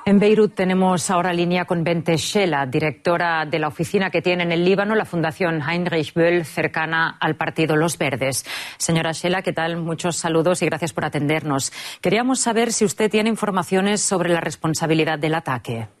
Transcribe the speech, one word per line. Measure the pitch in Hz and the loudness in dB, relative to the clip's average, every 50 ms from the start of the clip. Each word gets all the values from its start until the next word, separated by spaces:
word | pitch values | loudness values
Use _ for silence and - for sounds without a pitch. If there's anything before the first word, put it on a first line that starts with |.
| - | 0
En | 202 196 202 | 4 4 6
Beirut | 208 208 214 214 214 208 - | 6 6 6 6 4 4 2
tenemos | - 190 180 185 190 190 185 185 175 - - | 0 0 0 2 2 2 2 2 0 0 0
ahora | 196 175 175 185 175 | 0 0 2 0 0
línea | 170 175 175 180 180 175 | 0 0 0 0 0 0
con | - 185 175 160 | -2 -2 0 0
Bente | 175 170 170 - - 165 | 0 0 0 0 0 0
Shela, | 147 - - - 214 196 175 151 139 139 131 | 0 0 -2 0 0 2 2 2 0 -2 0
directora | 120 156 156 156 143 - _ 175 175 170 175 170 165 160 156 151 | 0 0 0 0 -4 -2 _ 0 0 2 2 0 0 0 -2 -2
de | 156 160 | -2 -2
la | 151 151 | -2 -2
oficina | - - 165 - - 202 190 180 | -2 -4 -4 -2 0 0 0 2
que | - 170 | 0 0
tiene | - 180 180 180 175 | 0 2 0 0 0
en | 170 | 0
el | 170 170 175 | 0 2 4
Líbano, | 180 196 190 202 202 220 | 4 2 2 2 0 0
la | 220 180 | 0 -2
Fundación | - - 170 160 160 - - 190 170 165 160 135 156 | -2 -2 -2 -2 -2 -2 -2 -2 0 0 -2 -2 -2
Heinrich | 170 175 180 170 170 165 147 - - | -2 -2 -2 0 0 -2 -2 -2 0
Böll, | 165 165 170 175 175 165 | 2 4 4 4 2 0
cercana | - - 175 156 156 - 165 160 160 165 165 165 151 - - | -2 -4 -4 -2 -2 -2 -4 -4 -2 0 0 0 0 -2 -2
al | 175 156 151 - | -2 -2 0 -2
partido | 160 160 - - 160 160 160 | -4 -4 -2 -2 0 2 2
Los | 151 160 170 - - | 2 2 0 0 -2
Verdes. | 165 139 135 113 135 135 131 - - - - - - - - - | -2 -2 -2 -2 -2 -2 -4 -4 -6 -8 -12 -12 -12 -14 -10 -6
Señora | - - 165 165 165 165 156 | -2 0 0 0 0 -2 -4
Shela, | - - 175 185 190 | -4 -2 -2 -2 0
¿qué | 185 190 | -2 -2
tal? | 151 165 160 165 170 170 | -2 -2 -2 -2 -2 -4
Muchos | 165 165 165 151 - 175 160 | -4 -4 -6 -4 -2 -4 -4
saludos | - - 170 160 160 160 180 180 - | -2 -2 0 2 2 2 2 2 2
y | 175 156 | 0 -2
gracias | 160 151 175 156 - | -2 -2 -4 -4 -4
por | - 156 | -4 -4
atendernos. | 151 - 147 151 143 156 156 143 151 139 135 - - - - - - - - | -4 -2 -2 0 0 0 -2 0 -2 -2 -2 -2 -4 -8 -10 -14 -14 -14 -4
Queríamos | - 185 185 220 247 254 262 - | -2 0 0 2 2 0 0 0
saber | - 240 220 226 233 233 | 0 0 2 2 0 0
si | 226 - 220 | 2 0 0
usted | 190 - - 220 208 | 0 2 0 0 0
tiene | 208 214 214 226 | 2 2 2 2
informaciones | 220 - - 208 190 190 170 - 190 190 196 202 208 202 | 0 0 -2 -2 -2 -2 -2 0 0 2 2 2 0 0
sobre | - - 202 175 175 170 | 0 0 0 0 2 2
la | 175 165 | 0 0
responsabilidad | - 165 - - - 160 156 - 165 156 160 160 156 160 156 151 | 0 -4 -10 -6 -4 -2 -2 0 0 0 2 2 2 0 0 -2
del | 151 156 156 | -2 -2 -2
ataque. | 165 - - 131 123 - - 120 113 113 - - _ | -2 -2 -4 -6 -6 -6 -6 -8 -8 -8 -10 -14 _